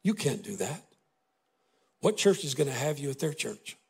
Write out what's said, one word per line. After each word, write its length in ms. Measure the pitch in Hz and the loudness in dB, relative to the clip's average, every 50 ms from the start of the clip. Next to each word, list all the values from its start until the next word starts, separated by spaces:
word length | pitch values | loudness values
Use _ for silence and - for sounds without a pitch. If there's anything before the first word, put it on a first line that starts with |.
| _ | _
You 100 | 185 226 | 0 -2
can't 300 | - - 147 120 104 - | 0 0 -2 -2 -2 -6
do 140 | - 101 | -10 -6
that. 280 | - 95 107 147 - - _ _ _ _ _ _ _ _ _ _ _ _ _ _ _ _ _ _ _ _ _ _ _ | -4 -4 -4 -4 -8 -12 _ _ _ _ _ _ _ _ _ _ _ _ _ _ _ _ _ _ _ _ _ _ _
What 160 | - 190 214 | 2 2 2
church 280 | - - 196 185 - - | 6 6 6 6 6 2
is 80 | 147 131 | -4 0
gonna 180 | - 151 139 | 0 0 0
have 280 | 131 120 135 151 151 143 | 0 -2 0 -2 -2 -2
you 100 | 143 139 | -4 -6
at 100 | 135 135 | -4 -2
their 140 | - 156 143 | -2 -2 -2
church? 440 | - - 214 - - _ - - _ _ _ | -2 -6 -6 -6 -10 _ -16 -16 _ _ _